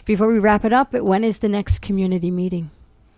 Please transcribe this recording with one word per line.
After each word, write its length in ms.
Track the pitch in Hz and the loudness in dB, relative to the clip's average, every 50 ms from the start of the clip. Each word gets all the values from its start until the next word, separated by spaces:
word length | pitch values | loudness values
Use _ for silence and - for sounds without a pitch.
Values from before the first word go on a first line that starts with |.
| - | -4
Before 220 | - 214 185 214 220 | -2 0 2 2 2
we 120 | 233 220 | 2 2
wrap 260 | 196 214 208 202 - | 4 2 2 2 2
it 80 | 220 226 | 2 2
up, 200 | 254 269 - - | 2 2 0 -2
when 300 | 247 - 202 190 190 226 | -2 0 2 2 2 2
is 160 | 226 202 - | 0 -2 -2
the 100 | - 208 | -2 -2
next 300 | 202 202 196 - - - | -2 -2 0 -2 -2 -2
community 520 | - - 202 190 190 185 185 180 165 175 | -2 -4 -2 -2 0 0 0 -2 -2 -2
meeting? 400 | 180 180 180 185 180 175 165 151 - _ - _ _ _ _ _ _ | -2 -2 -2 -4 -4 -6 -6 -8 -12 _ -20 _ _ _ _ _ _